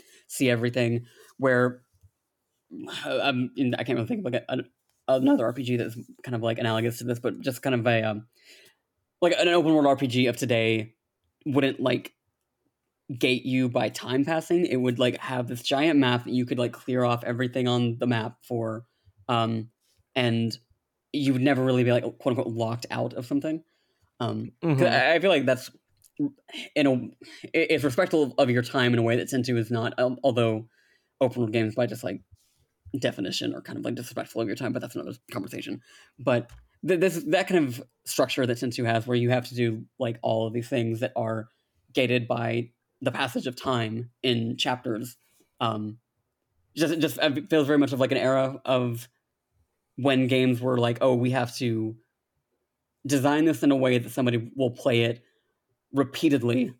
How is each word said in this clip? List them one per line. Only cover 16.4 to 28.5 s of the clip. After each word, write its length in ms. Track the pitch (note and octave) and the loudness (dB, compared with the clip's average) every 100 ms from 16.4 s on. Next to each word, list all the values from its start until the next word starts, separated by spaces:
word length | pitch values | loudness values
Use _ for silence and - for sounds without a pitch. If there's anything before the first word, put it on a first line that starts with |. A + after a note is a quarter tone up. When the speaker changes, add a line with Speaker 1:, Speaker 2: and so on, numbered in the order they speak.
| B2 | 0
Speaker 1:
could, 100 | B2 | -2
like, 140 | B2 | -2
clear 300 | B2 - B2+ | -4 -4 0
off 200 | A#2+ A#2+ | 2 0
everything 440 | A#2 A#2+ B2+ C3 B2 | -2 -4 -4 -2 0
on 300 | B2 A#2+ A#2 | 2 0 0
the 80 | B2 | 0
map 300 | A2+ A2+ - | 0 -2 -10
for, 440 | - A#2+ A2+ A2 A#2 _ _ _ - | -8 -6 -4 -8 -12 _ _ _ -2
um, 400 | A#2 A2+ A2+ A2+ _ _ _ _ C3 | 0 0 -2 -8 _ _ _ _ 0
and 420 | A#2+ A#2 A2+ - _ _ _ _ _ | 2 2 -2 -6 _ _ _ _ _
you 200 | D3+ C#3 | -2 0
would 100 | B2+ | 2
never 200 | C3+ C3 | 2 2
really 200 | C3 B2+ | 2 2
be, 80 | A#2+ | 4
like, 120 | A#2+ A2+ - | 2 -2 -4
quote 180 | C#3 A#2+ | -4 -2
unquote, 120 | A#2+ | -4
"locked 400 | A2+ A2+ A#2 - | -2 -4 -4 -6
out" 240 | A#2 B2 | -6 -6
of 140 | - A#2+ | -6 -6
something. 360 | C#3+ D#3 D#3+ - _ _ _ _ - | -4 -4 -8 -10 _ _ _ _ -6
Um, 320 | A#2 A2 A#2 - | -4 -4 -8 -4
'cause 160 | E3+ C3+ | 0 4
Speaker 2:
Mm-hmm. 60 | C3+ | 4
Speaker 1:
I, 280 | C3+ C3 E3 | 4 4 4
I 40 | |
feel 100 | F#3 | 4
like 160 | D#3+ B2+ | 2 2
that's, 240 | B2 - _ _ _ _ - C#3+ - _ - - | 0 -2 _ _ _ _ -6 -6 -6 _ -16 -6
in 140 | - C#3+ | 0 2
a, 60 | B2+ G#2+ - - - - | 2 -2 -14 -20 -18 -4
it, 180 | D#3 E3 | 0 2
it's 120 | D#3 | 2
respectful 400 | C#3 C3+ F3+ D#3+ | 2 0 2 2
of, 100 | C#3 - | 2 2
of 120 | |
your 120 | C3+ | 2